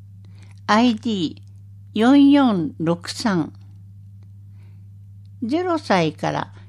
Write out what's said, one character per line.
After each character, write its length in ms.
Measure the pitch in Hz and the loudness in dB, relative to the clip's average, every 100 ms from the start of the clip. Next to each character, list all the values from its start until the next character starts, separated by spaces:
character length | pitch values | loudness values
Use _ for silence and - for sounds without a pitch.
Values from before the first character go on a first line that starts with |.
| - - - - - - - | -20 -20 -20 -20 -20 -18 -2
ア 140 | 214 | 2
イ 160 | 247 220 | 2 0
デ 40 | |
ィ 340 | 233 208 147 | -4 -4 -6
ー 20 | - - - - - - | -8 -20 -20 -20 -20 -10
四 360 | 214 233 285 277 | 0 4 6 6
四 440 | 285 262 196 156 - | 6 2 0 -4 -4
六 300 | 160 170 - | -4 -4 -6
三。 440 | - 233 180 139 - - - - - - - - - - - - - - - - - - - | -6 -2 -2 -4 -10 -20 -20 -20 -20 -20 -20 -20 -20 -20 -20 -20 -20 -20 -20 -20 -20 -20 -12
ゼ 200 | 220 311 | -6 -4
ロ 160 | 370 330 | -2 -4
歳 340 | - 196 160 | 0 0 0
か 200 | - 151 | -4 -6
ら 200 | 151 - - | -6 -10 -14